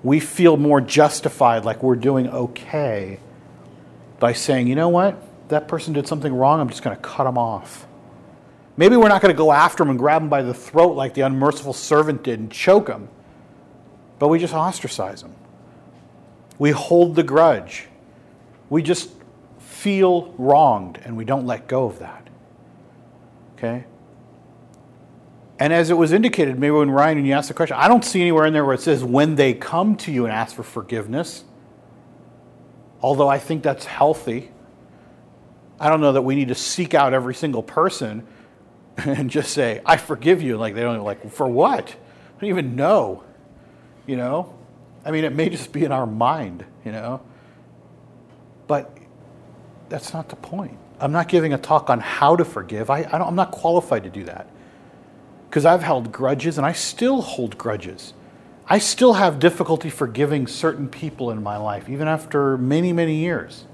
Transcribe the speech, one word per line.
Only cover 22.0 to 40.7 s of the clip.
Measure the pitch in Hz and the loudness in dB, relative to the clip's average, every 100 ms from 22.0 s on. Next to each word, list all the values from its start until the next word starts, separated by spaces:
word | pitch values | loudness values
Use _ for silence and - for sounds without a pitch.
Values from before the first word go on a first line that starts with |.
| 85 - - - - - - - - - - - - - - - | -18 -20 -20 -20 -20 -20 -20 -20 -20 -20 -20 -20 -20 -20 -20 -10
Okay? | - 123 127 - - - - - - - - - - - - - - - - - | -8 -8 -12 -20 -20 -20 -20 -20 -20 -20 -20 -20 -20 -20 -20 -20 -20 -20 -20 -2
And | 147 | 2
as | 170 165 | 2 2
it | 170 | 2
was | 160 | 4
indicated, | 185 226 - 143 127 | 4 2 0 -2 0
maybe | 147 | 2
when | 151 147 | 2 2
Ryan, | 135 156 151 | 4 2 2
when | 139 | 0
you | |
asked | 139 143 | 0 -4
the | |
question, | - 170 123 | -4 -4 2
I | 170 | 4
don't | 240 | 4
see | - 190 | 4 0
anywhere | 175 160 156 | 2 4 4
in | |
there | 156 139 | 2 0
where | |
it | 131 | 0
says, | - 139 123 | 0 0 2
"When | 127 151 147 | 2 2 4
they | 135 | 2
come | 117 - 165 208 208 | 2 -4 -2 0 -2
to | - | -2
you | 131 117 | -4 -2
and | |
ask | 110 113 | -4 -6
for | - | -10
forgiveness," | 110 117 104 113 104 135 170 - - - - - - - - - - - - - - - - - | -12 -12 -8 -8 -6 -8 -8 -12 -20 -20 -20 -20 -20 -20 -20 -20 -20 -20 -20 -20 -20 -20 -20 -6
although | 127 139 139 | -2 2 2
I | 139 | 0
think | - 160 | -2 -4
that's | 143 135 - | -4 -6 -10
healthy. | - 147 156 - 117 135 - - - - - - - - - - - - - | 0 0 0 -6 -8 -10 -20 -20 -20 -20 -20 -20 -20 -20 -20 -20 -20 -20 -4
I | 151 | 0
don't | 156 | 2
know | 147 | 2
that | 135 | 2
we | 131 139 | 0 -2
need | 127 | -2
to | 127 | -4
seek | - - 165 | -6 -6 0
out | 156 139 | 2 2
every | 131 127 | 0 -2
single | 127 160 117 | -6 -4 -6
person | - - 180 - 113 110 113 - - _ _ | -4 -2 -2 -2 -8 -10 -14 -20 -20 _ _
<laughs> | _ _ - | _ _ -10
and | - 139 135 | -6 -4 -2
just | 156 135 | -4 -2
say, | 147 120 107 - | -2 -2 -2 2
"I | 160 | 0
forgive | - 127 139 180 | 0 -2 2 2
you." | 143 110 | 2 -4
Like, | 110 | -4